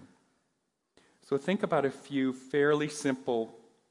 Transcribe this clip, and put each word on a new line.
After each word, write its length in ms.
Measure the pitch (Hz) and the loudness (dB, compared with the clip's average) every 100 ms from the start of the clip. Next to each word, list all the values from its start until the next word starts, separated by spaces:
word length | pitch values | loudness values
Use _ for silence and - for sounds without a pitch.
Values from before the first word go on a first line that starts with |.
| - _ _ _ _ _ _ _ _ _ _ _ - | -16 _ _ _ _ _ _ _ _ _ _ _ -4
So 120 | 139 | -2
think 260 | 180 202 | 0 0
about 200 | 190 156 | 0 2
a 80 | 139 | 0
few 400 | - - 139 131 | -4 -6 -2 0
fairly 560 | 127 - 147 143 147 147 | -2 -2 2 4 2 0
simple 680 | - 139 131 - 117 113 - - _ _ | -2 -2 -2 0 -2 -2 -10 -20 _ _